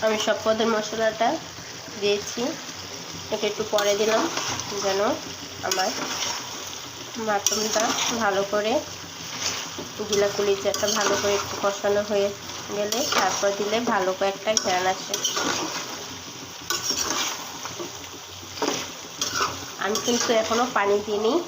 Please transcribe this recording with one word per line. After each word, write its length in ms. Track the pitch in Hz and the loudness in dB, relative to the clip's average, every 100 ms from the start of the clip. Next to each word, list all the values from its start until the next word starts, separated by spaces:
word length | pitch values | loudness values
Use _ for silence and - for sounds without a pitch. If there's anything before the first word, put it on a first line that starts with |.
আমি 140 | 220 214 - | 2 2 2
সব 120 | 208 | 2
পদের 240 | 220 220 226 220 | 2 4 4 2
মশলাটা 540 | 220 226 220 214 233 320 - - - - - - | 0 0 0 4 2 2 -4 -12 -12 -12 -10 -2
দিয়েছি, 400 | 202 202 - - 247 320 - - - - - - - | 2 2 0 -2 -2 -4 -8 -10 -10 -10 -10 -10 -6
এটা 120 | 208 208 | -2 -2
একটু 120 | 208 214 | -2 0
পরে 200 | 214 208 202 | 2 4 4
দিলাম 200 | 214 220 330 - - - - 202 | 4 4 2 0 -2 -4 -4 -2
যেন 180 | 196 190 214 311 - - - - - | 0 2 2 0 -4 -10 -10 -6 -2
আমার 220 | 185 190 - - - - - - - - - - - - - 220 | 0 0 -2 -4 -4 -2 -4 -6 -8 -10 -10 -10 -10 -10 -4 0
মাটনটা 560 | 202 202 208 214 214 233 - - 233 | 2 2 2 2 2 2 2 0 2
ভালো 180 | 214 190 196 | 2 2 2
করে, 220 | 208 208 277 294 - - - - - - - - - - - 208 | 2 2 2 0 -10 -12 -10 -8 -4 -2 -2 -6 -8 -8 -6 0
গিলা 220 | 202 202 202 | 4 4 4
কলিজাটা 520 | 202 196 202 196 208 214 | 2 4 2 0 0 2
ভালো 160 | 202 202 | 2 2
করে 120 | 202 202 | 2 2
একটু 160 | - - | 0 0
কষানো 380 | 202 202 202 202 208 | 0 2 2 2 2
হয়ে 200 | 208 202 202 - - - 208 | 2 2 -2 -10 -10 -6 -4
গেলে 220 | 208 214 302 - | 0 0 2 2
তারপর 320 | 196 185 202 202 | 2 2 0 2
দিলে 180 | 208 214 240 | 0 2 2
ভালো 180 | 214 185 185 | 2 2 2
কয়েকটা 320 | 196 190 - 220 | 0 0 0 2
ঘ্রাণ 220 | 208 180 185 | 2 2 2
আসে। 220 | 190 - - - - - - - - - - - - - - - - - - - - - - - - - - - - - - - - - - - - - - - - - - - - - - - - | 0 -2 -2 -2 0 0 0 -2 -4 -6 -8 -10 -10 -10 -12 -12 -12 -6 -4 -2 -2 0 0 -2 -4 -8 -10 -10 -8 -8 -8 -12 -12 -12 -14 -12 -4 -2 -2 -6 -10 -12 -6 -4 0 0 -2 -8 -4
আমি 140 | 190 220 - | -2 0 2
কিন্তু 240 | 240 - 226 | 2 4 4
এখনও 240 | 220 226 247 220 | 4 2 2 4
পানি 180 | 202 202 208 | 4 4 2
দিইনি 280 | 208 220 302 | 2 4 4